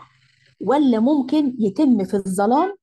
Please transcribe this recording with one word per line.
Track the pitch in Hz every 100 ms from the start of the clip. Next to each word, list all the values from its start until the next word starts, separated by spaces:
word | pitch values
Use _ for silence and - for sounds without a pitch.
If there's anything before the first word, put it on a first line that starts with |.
| - _ _ _ _ _
ولا | 185 269 277 220
ممكن | 233 302 254 302 285 247
يتم | 208 196 302 226
في | 190
الظلام | 202 196 185 208 262 370 403